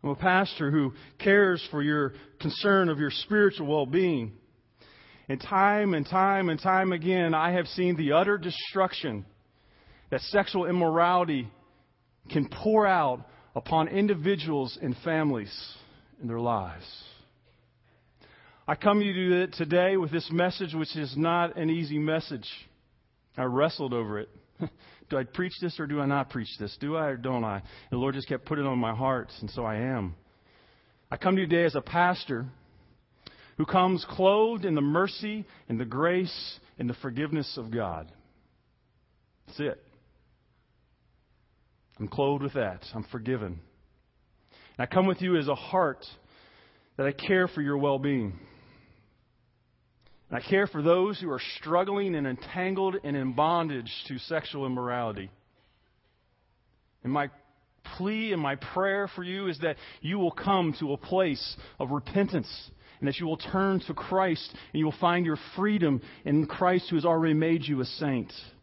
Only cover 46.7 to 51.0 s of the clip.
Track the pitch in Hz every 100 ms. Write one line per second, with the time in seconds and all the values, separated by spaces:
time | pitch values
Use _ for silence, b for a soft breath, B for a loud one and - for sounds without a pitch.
46.7 | b b - 135 139 - 190 180 165 143
47.7 | 143 143 139 151 139 107 87 B B B
48.7 | B B B B B _ _ _ _ _
49.7 | _ _ _ _ - _ 117 - 196 196
50.7 | 160 151 175